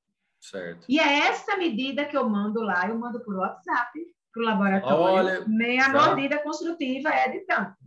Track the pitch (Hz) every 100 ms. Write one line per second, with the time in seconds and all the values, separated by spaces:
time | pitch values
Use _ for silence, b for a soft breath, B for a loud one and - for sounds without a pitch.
0 | _ _ _ _ - 95 87 85 - 294
1 | 302 294 349 - - 392 339 214 269 277
2 | 294 277 220 208 208 226 208 185 208 226
3 | 240 214 214 190 185 - 349 285 - 302
4 | 339 _ _ 226 226 202 196 190 131 151
5 | 180 190 190 185 220 220 240 247 269 277
6 | 240 247 277 294 294 320 330 330 262 269
7 | 302 - - 392 - 320 196 -